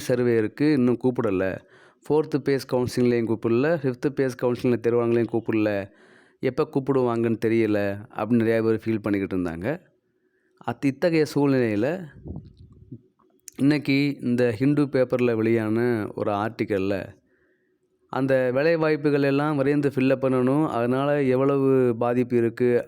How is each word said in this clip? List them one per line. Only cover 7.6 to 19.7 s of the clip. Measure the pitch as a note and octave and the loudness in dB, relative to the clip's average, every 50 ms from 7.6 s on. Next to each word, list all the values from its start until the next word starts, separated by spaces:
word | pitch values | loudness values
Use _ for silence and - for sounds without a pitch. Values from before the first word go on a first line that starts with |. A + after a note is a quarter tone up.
| A2 G#2+ G#2 G2+ G2+ G2+ G2 G2+ G#2 - - | 2 2 2 0 0 -2 -4 -6 -10 -14 -10
அப்படின்னு | - G#2+ G#2+ A#2+ A#2 A2 | -8 -4 0 2 2 2
நிறையா | A2+ A2+ A2+ A2 | 2 2 2 2
பேர் | A2+ A2 G#2 - | 0 0 -2 -2
ஃபீல் | A2+ A2 G#2+ | -4 -4 -2
பண்ணிக்கிட்டு | G#2 A2 G2+ G2 F#2+ F2 F#2+ F#2 | -2 -2 -2 0 -2 -2 -2 -4
இருந்தாங்க. | F2+ E2+ E2 E2 F2+ B2 D#3 - _ _ _ _ _ _ _ _ _ _ _ _ _ _ _ _ - | -4 -4 -6 -6 -6 -6 -6 -8 _ _ _ _ _ _ _ _ _ _ _ _ _ _ _ _ -10
அத்-, | - A#2+ - - | -10 -8 -4 -2
இத்தகைய | C#3 C3 - - F3 E3 D#3 D3+ C#3+ - | -4 -2 0 0 0 2 2 0 2 0
சூழ்நிலையில | C#3+ C#3+ C#3 C3+ C3 A#2+ A2+ G#2 G2+ A2 C#3 E3+ F#3+ F3+ C#3+ - - - - - - - - - - - - - - - - - - _ _ _ _ _ _ _ _ _ - - | 0 2 2 2 2 2 0 0 0 0 -2 -2 -4 -8 -14 -18 -18 -16 -14 -14 -14 -16 -18 -20 -20 -20 -20 -20 -20 -20 -20 -20 -20 _ _ _ _ _ _ _ _ _ -18 -8
இன்னைக்கு | - C3 C#3+ D3+ C#3+ B2 C3+ C3+ C#3 C#3+ C#3+ C3+ - | -2 0 0 0 0 0 0 0 0 0 0 -2 -4
இந்த | - B2 A#2+ A#2+ B2 A#2+ | -4 -2 0 2 2 0
ஹிந்து | A2 A2 C3 C#3+ D3 D3+ D3 | 0 0 0 0 2 2 0
பேப்பர்ல | C3+ - C3 B2+ B2 C3 B2 B2 B2 A#2 | 0 2 0 0 0 0 0 2 2 2
வெளியான | A2 A2 A2+ A#2 A2+ A2 G#2+ A2 A2+ A#2+ B2 A#2+ A2 G2+ - - | 2 2 2 2 2 0 0 0 0 0 0 0 -2 -4 -6 -6
ஒரு | G#2+ G#2+ G#2+ | -6 -4 -2
ஆர்டிக்கல்ல | G#2 G2+ G#2+ A2+ A2+ - A2+ - G#2+ F#2+ F#2+ G2 G2+ F#2 - G#2 - _ _ _ _ _ _ _ _ _ _ _ _ _ _ _ _ _ _ _ | -2 -2 -2 -4 -4 -4 -4 -2 -2 -2 -2 -2 -4 -4 -6 -10 -16 _ _ _ _ _ _ _ _ _ _ _ _ _ _ _ _ _ _ _
அந்த | - B2+ C3+ C3 C3+ B2+ B2+ B2+ | -4 -2 0 2 2 2 2 0
வேலைவாய்ப்புகள் | B2 C3+ D3 E3 E3+ D#3+ D#3 D#3 D#3 C#3+ C#3+ D3+ C#3+ C#3+ C#3 | 0 0 2 2 2 2 2 0 0 0 0 0 2 2 2
எல்லாம் | C#3 C3+ C#3 D3 D#3 D3+ | 2 2 2 0 0 0
விரைந்து | C#3 C3 C#3 | 0 0 2